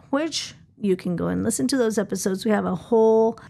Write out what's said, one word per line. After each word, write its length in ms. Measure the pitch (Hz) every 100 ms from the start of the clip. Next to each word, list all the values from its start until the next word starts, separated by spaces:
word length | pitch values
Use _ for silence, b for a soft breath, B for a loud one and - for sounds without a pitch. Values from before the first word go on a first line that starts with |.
| -
which 440 | 269 320 - - - - -
you 160 | 208 180
can 200 | 185 170
go 120 | 170
and 140 | 180
listen 240 | 202 233 254
to 80 | 269
those 180 | 220 214
episodes. 480 | 196 185 202 190
We 60 | 220
have 160 | 202 185
a 80 |
whole 640 | 180 - 226 220 220 226 226